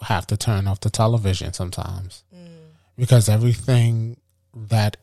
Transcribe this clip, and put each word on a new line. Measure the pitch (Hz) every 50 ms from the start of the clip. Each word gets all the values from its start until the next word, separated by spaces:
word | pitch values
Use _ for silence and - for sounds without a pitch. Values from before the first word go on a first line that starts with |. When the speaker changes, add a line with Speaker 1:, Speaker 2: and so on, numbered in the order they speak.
Speaker 1:
have | - - 107 90 - -
to | 104 101
turn | - - 104 98 98 98
off | 98 -
the | - 110
television | - - 113 113 120 113 101 98 92 - - 85 87
sometimes. | - 92 87 90 - - 90 90 92 95 90 - - _ _ -
Speaker 2:
Mm. | - 175 170 165 - - - - _ _ _ _ -
Speaker 1:
Because | 123 - 127 120 104 -
everything | 107 107 117 120 113 - - - 127 120 117 117 113 113 113 113 120 _ _ _ _ _ _ _ -
that | 117 110 101 117 110 104 104 - -